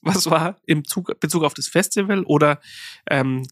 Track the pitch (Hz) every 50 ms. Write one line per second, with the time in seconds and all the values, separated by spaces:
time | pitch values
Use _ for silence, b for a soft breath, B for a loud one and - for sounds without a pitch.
0 | - 160 190 190 - 165 170 156 160 180 208 _ _ - 165 151 147 - - 196
1 | 175 - - - - 151 175 170 156 143 - - - - - 170 196 - - 208
2 | 196 196 202 190 - - 151 147 151 147 143 143 B B B B B B B B
3 | B - - 139 131 135 131 131 131 131